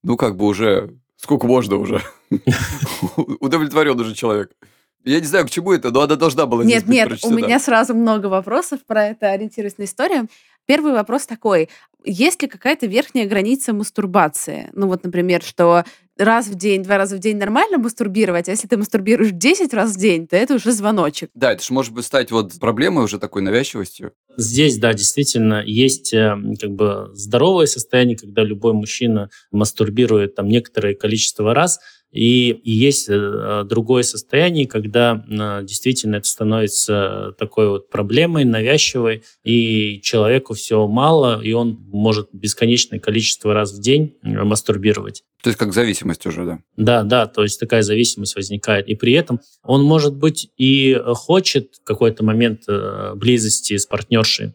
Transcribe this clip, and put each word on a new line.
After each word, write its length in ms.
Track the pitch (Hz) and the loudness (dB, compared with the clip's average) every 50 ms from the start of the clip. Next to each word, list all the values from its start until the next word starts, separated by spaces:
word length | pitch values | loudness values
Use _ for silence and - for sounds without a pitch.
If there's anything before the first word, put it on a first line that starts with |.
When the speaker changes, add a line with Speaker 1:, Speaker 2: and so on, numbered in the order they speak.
Speaker 1:
Ну, 140 | - 90 120 | -2 -2 0
как 220 | - 139 113 98 92 | 0 0 -2 0 0
бы 80 | 104 | 0
уже, 480 | 104 101 95 113 110 95 95 98 107 - _ _ _ _ _ | 0 0 2 2 2 2 2 0 -4 -14 _ _ _ _ _
сколько 280 | - - 147 - - | -2 -2 0 0 2
можно 300 | 120 127 127 117 101 98 | 2 2 2 2 0 -2
уже? 240 | 98 101 - - - - - - _ _ _ | -2 -2 -2 -4 -4 -4 -8 -18 _ _ _
<laughs> 100 | - - _ - - - - - - - 147 - - - - 180 - - 139 - 139 - | -6 -2 _ 0 0 0 -2 -6 -6 -6 -6 -8 -6 -6 -8 -6 -4 -4 -4 -4 -6 -6
Удовлетворен 600 | 139 135 147 165 156 143 139 156 156 147 131 120 | -2 -2 0 0 -2 0 0 2 2 2 2 0
уже 140 | 117 110 107 | -2 -6 -6
человек. 360 | - - 117 107 104 98 - _ _ _ _ _ _ _ _ _ _ _ | -4 -2 0 0 0 -2 -6 _ _ _ _ _ _ _ _ _ _ _
Я 140 | 127 139 170 | 0 0 0
не 80 | 165 | 0
знаю, 200 | 143 156 190 160 | 2 0 0 0
к 40 | - | 0
чему 220 | - 175 175 196 | -4 -6 0 0
это, 180 | 185 151 - 123 | 0 0 0 0
но 120 | 117 135 | 2 2
она 120 | 147 143 156 | 4 4 2
должна 320 | 135 160 160 127 147 151 | 2 2 0 2 0 0
была 160 | 127 120 117 | 0 0 2
здесь 120 | 117 226 240 | 4 4 4
Speaker 2:
Нет, 80 | 226 185 | 2 2
Speaker 1:
быть 80 | 202 254 | 2 4
Speaker 2:
нет, 120 | 247 220 | 4 4
у 20 | - | 2
Speaker 1:
прочтена. 240 | 233 214 - 233 226 | 0 -4 0 0 0
Speaker 2:
меня 220 | 226 240 214 240 269 | 0 2 2 0 0
сразу 360 | - 285 240 220 240 233 226 | 2 2 2 2 2 2 0
много 320 | 226 233 226 214 214 196 | 0 2 2 0 0 0
вопросов 540 | 196 190 190 190 208 226 302 349 - 285 - _ | 0 -2 -2 -2 -2 -4 -4 -2 -4 -10 -12 _
про 200 | _ 220 214 208 208 | _ 0 0 0 0
это, 220 | 220 220 220 196 | -4 _ -2 -2
ориентируясь 440 | 196 196 220 208 _ - 208 202 190 - | -2 -2 -6 -8 _ -8 -10 -10 -8 -10
на 60 | 202 | -12
историю. 440 | 196 - - 269 370 370 277 226 220 _ _ _ _ _ _ _ | -12 -6 -4 -2 -2 -2 -2 -4 -6 _ _ _ _ _ _ _
Первый 280 | - 277 311 302 302 | 0 0 2 2 0
вопрос 340 | 262 220 208 214 233 285 - | 0 0 0 -2 -4 -4 -4
такой. 420 | - 233 - - 220 196 165 160 - - - _ _ _ _ _ | -6 -14 -4 0 2 2 2 2 -2 -6 -20 _ _ _ _ _
Есть 360 | - 196 175 247 349 - _ | -8 -2 2 2 0 2 _
ли 60 | 294 - | -6 -8
какая-то 380 | - 190 - 254 311 - - | -8 -4 -2 -2 -2 0 -2
верхняя 400 | 202 185 240 - - _ 254 220 196 | -2 -2 -2 -2 0 _ -2 -2 0
граница 440 | 220 202 190 214 262 269 - - | 0 0 0 0 0 -2 -2 -4
мастурбации? 1000 | 220 202 214 - _ - 202 185 175 202 170 156 - - - - - 73 - - - | -4 -4 -4 -6 _ -6 -6 0 2 2 2 2 0 -6 -8 -8 -10 -10 -12 -12 -4
Ну 120 | 196 202 | -2 -2
вот, 160 | 190 185 185 | -2 -2 -4
например, 400 | - 180 175 180 175 180 175 175 | -6 -4 -2 -2 2 2 0 0
что 420 | 175 - - - 175 170 170 175 170 - - _ _ _ _ | 0 -6 -2 2 4 4 4 4 2 -2 -14 _ _ _ _
раз 300 | - 202 214 226 233 233 | 0 2 2 2 2 0
в 80 | 208 202 | -4 -8
день, 300 | 180 185 208 196 190 185 | -4 -2 0 0 0 0
два 140 | 185 202 196 | 0 0 0
раза 180 | 196 190 196 | 0 -2 -4
в 20 | 190 | -4
день 180 | 180 220 214 | -4 -4 -2
нормально 420 | 208 202 202 220 269 370 440 381 285 | -2 -2 0 2 2 2 2 0 0
мастурбировать, 680 | 220 233 220 - 233 208 185 220 220 185 175 170 175 - | 0 -2 -4 -4 -6 -2 0 0 0 2 0 -2 -2 -2
а 40 | |
если 160 | 196 214 - 202 | -6 -6 -2 -2
ты 80 | 247 | -2
мастурбируешь 560 | 202 214 - - 214 190 208 233 - 220 214 | -2 -2 -2 -2 -2 2 2 2 2 2 0
десять 420 | 185 170 175 269 370 392 370 269 - | 0 2 2 2 2 2 0 -2 0
раз 220 | - 208 226 202 | 0 0 0 -2
в 20 | 190 | 0
день, 300 | 190 220 175 165 165 - | 2 2 2 2 0 0
то 80 | - | 0
это 180 | 185 240 254 285 | 0 2 2 0
уже 160 | 233 - 220 | 0 2 0
звоночек. 600 | 247 208 202 208 220 196 165 151 151 - 165 - _ | -2 0 0 0 0 2 0 -2 -2 -6 -14 -14 _
Speaker 1:
Да, 180 | 120 131 123 | 0 0 0
это 120 | 107 90 - | 0 0 -4
ж 60 | - | -2
может 220 | 127 131 131 120 | -2 -2 -2 -4
быть 120 | 110 120 113 | -8 -10 -10
стать 260 | - - 135 120 117 | -2 0 0 0 2
вот 220 | 113 113 104 - - - | 0 -2 -2 -2 -6 -4
проблемой 440 | - 110 110 110 143 190 185 156 117 | -2 -2 0 0 0 0 2 0 0
уже 140 | 101 104 - | 0 -2 -8
такой 240 | - 101 - 101 | -10 -6 -4 -4
навязчивостью. 680 | 95 95 104 120 135 - - 113 95 - - - - - _ _ _ _ _ | -2 0 0 0 -2 -2 -6 -8 -10 -10 -12 -16 -18 -18 _ _ _ _ _
Speaker 3:
Здесь, 420 | - 113 107 120 135 156 147 120 107 | -6 -6 -2 2 2 2 2 2 2
да, 160 | 120 117 110 | 0 0 0
действительно, 680 | 101 98 - - 143 139 - - 117 113 110 107 104 - | 2 -2 -2 0 0 -2 0 0 2 2 2 0 0 -4
есть, 480 | 107 107 113 131 135 131 - - - 117 | -2 0 2 2 2 0 -2 -6 -2 0
э, 220 | 113 110 107 104 101 101 107 107 104 | 2 2 2 0 -2 -6 -8 -8 -6
как 100 | 107 101 | -8 -8
бы 400 | 101 98 107 104 101 101 101 101 98 | -2 0 0 0 0 -4 -8 -14 -14
здоровое 520 | 101 98 104 110 120 143 185 190 175 160 | -16 -8 -2 0 2 2 4 4 4 2
состояние, 500 | 139 - 127 - _ - 127 123 123 117 | 2 0 -6 -6 _ 2 2 2 2 0
когда 280 | 110 - 101 101 113 110 | -4 -8 -6 -2 -2 -2
любой 280 | 104 107 98 110 117 | 0 -2 -2 0 0
мужчина 580 | 110 107 104 104 - - 123 117 110 104 101 95 - - _ _ | 0 0 -2 -4 -6 -2 0 0 0 0 -2 -6 -12 -20 _ _
мастурбирует 840 | - 104 113 110 - - 110 110 107 120 127 107 110 104 101 101 - | 0 0 0 0 0 -2 -2 0 2 2 2 4 4 2 2 0 -4
там 120 | - 101 101 | -4 0 2
некоторое 460 | 110 120 117 - _ 110 101 101 98 | 2 2 0 -2 _ -2 -2 -2 -4
количество 600 | - - 104 110 107 - - - - 104 107 117 | -2 -2 -2 -2 0 -2 -4 -2 -2 0 2 2
раз, 260 | 139 170 180 - - _ - _ _ _ _ | 2 2 0 -2 -6 _ -20 _ _ _ _
и, 380 | _ 107 113 117 123 127 123 120 | _ 0 2 4 4 4 2 2
и 200 | 110 113 _ 117 | -2 -2 _ -2
есть, 360 | 110 110 127 143 139 - - - | 2 4 4 4 2 0 -2 -2
э, 560 | 101 101 104 101 104 110 107 104 104 104 101 | -2 0 0 -2 -4 -6 -4 -4 -4 -4 -4
другое 380 | 101 110 117 110 110 127 123 | -2 -2 -4 0 2 0 2
состояние, 640 | 120 - - 107 - _ - 139 170 180 175 156 135 | 2 -2 -4 -8 -8 _ 0 0 0 2 0 -2 -2
когда, 580 | - - 110 107 107 104 120 120 120 113 107 110 | -2 -4 -6 -6 -2 0 2 2 2 0 -2 -6
э, 380 | - 107 104 104 104 101 101 98 | -8 -6 -6 -4 -4 -6 -8 -8
действительно 520 | 98 101 - - 127 127 - - 107 104 | -8 -10 -4 -2 -2 -2 -2 -2 -4 -4
это 120 | 104 - - | -2 -4 -6
становится 1080 | - - 110 107 110 113 107 101 - - - - 104 101 98 98 101 101 101 95 95 _ | -6 -2 -2 0 0 0 0 -2 -2 -4 -2 0 0 0 0 -2 -4 -8 -10 -12 -8 _
такой 300 | 107 107 - - 107 104 | -10 -4 0 0 2 2
вот 180 | 101 98 - _ | 0 -4 -6 _
проблемой 560 | - 107 101 98 113 147 165 175 165 156 135 | -6 -6 -4 0 2 2 2 2 2 2 2
навязчивой, 800 | 120 113 110 110 123 147 151 - - - 127 117 113 110 110 _ - _ _ _ | 2 2 2 2 2 2 2 2 0 0 0 0 0 -2 -4 _ -20 _ _ _
и 540 | 113 113 117 117 113 110 107 107 104 104 101 | 0 2 2 2 2 0 0 0 -2 -6 -8
человеку 500 | - - - 113 104 110 123 135 131 - | -6 -2 0 2 4 4 2 2 0 -4
все 340 | 113 - - - 113 107 107 101 | -10 -10 -4 0 2 2 2 2
мало, 540 | 107 120 135 156 165 156 139 123 113 110 | 2 2 4 4 4 4 4 2 0 -2
и 100 | 107 110 113 | -2 -2 -2
он 240 | 117 120 117 113 - 98 98 | 0 -2 -2 -4 -6 -14 -8
может 380 | 98 104 107 110 107 104 101 _ - | -4 0 2 2 2 0 -4 _ -16
бесконечное 640 | 95 101 104 - - 120 117 120 117 - - - 107 | -8 -6 -6 -2 0 2 2 2 2 0 -2 -6 -6
количество 540 | - 110 104 113 110 - - - - 104 104 | -4 -2 -2 0 0 -2 -4 -2 -2 0 0
раз 180 | 107 107 98 | 0 0 -2
в 80 | 98 101 | -6 -4
день, 340 | 101 120 139 151 156 147 _ _ | 0 2 2 2 2 -2 _ _
э, 60 | - 107 107 101 104 | -6 -6 -4 -2 0
мастурбировать. 800 | 104 104 104 - - 104 98 98 107 104 - 101 101 104 - _ _ _ _ | 0 0 0 0 -2 -2 0 0 0 0 0 -4 -10 -14 -16 _ _ _ _
Speaker 1:
То 60 | - 120 | -2 -2
есть 100 | 110 - | 0 0
как 140 | 120 104 | -2 0
зависимость 540 | 90 110 120 110 95 - - 90 82 - - | 2 0 2 2 0 -4 -4 -6 -6 -4 -6
уже, 180 | 92 78 80 90 | -8 -6 -6 -6
да? 140 | 87 82 82 _ _ _ | -8 -8 -10 _ _ _
Speaker 3:
Да, 260 | - 110 113 120 117 | 0 2 2 4 2
да, 240 | 107 104 123 123 110 | 2 2 2 2 0
то 160 | - - 110 104 | 0 0 -2 0
есть 140 | 101 - - | 0 -2 -6
такая 220 | 117 107 120 113 | -4 0 2 2
зависимость 540 | 104 101 104 110 120 113 - - 101 98 - | 2 2 2 2 0 0 -2 -4 -8 -8 -8
возникает. 520 | 101 98 98 101 101 - - 107 101 98 - | -8 -8 -8 -8 -8 -2 -2 -2 -2 0 -4
И 60 | 107 | -6
при 200 | 107 - 123 127 | -2 2 2 2
этом 260 | 165 160 - 123 117 _ _ _ _ _ | 2 2 0 -6 -6 _ _ _ _ _
он, 180 | - 131 139 | 0 2 4
может 320 | 143 147 160 160 147 147 139 | 6 6 4 4 4 2 0
быть, 360 | 139 151 160 156 - - _ _ - | 2 0 0 0 -2 -10 _ _ 0
и 360 | 131 131 135 135 135 135 131 117 - 120 120 | 2 4 4 4 4 4 2 2 0 -2 -4
хочет 600 | 113 - - 170 190 185 - - - 98 _ _ - | -4 0 2 2 2 2 2 -2 -2 -4 _ _ -20
в 40 | _ | _
какой-то 400 | - 107 - 120 113 110 - 107 | -8 -2 2 2 0 2 0 0
момент, 400 | 107 110 113 120 117 110 - - - | 0 2 2 2 0 0 -4 -6 -4
э, 460 | 101 101 101 98 98 101 98 98 98 | -4 -4 -4 -6 -8 -8 -10 -10 -10
близости 600 | 101 104 120 123 117 107 104 104 - - - 101 98 | 0 2 2 4 4 2 0 -2 -2 -4 -4 -4 -4
с 80 | - | -4
партнершей 640 | _ - 107 107 _ 120 113 110 - - - 107 107 104 | _ -6 -8 -2 _ 0 2 2 0 -2 -2 -6 -10 -12